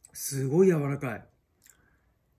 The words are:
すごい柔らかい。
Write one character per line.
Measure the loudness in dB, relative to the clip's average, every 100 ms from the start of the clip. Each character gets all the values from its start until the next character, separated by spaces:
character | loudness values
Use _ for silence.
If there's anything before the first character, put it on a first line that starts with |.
| _
す | -14 -8 -6 0
ご | 4
い | 4
柔 | 4 -2
ら | -6
か | -8 -10
い。 | -14 _ _ _ _ _ _ _ _ _ _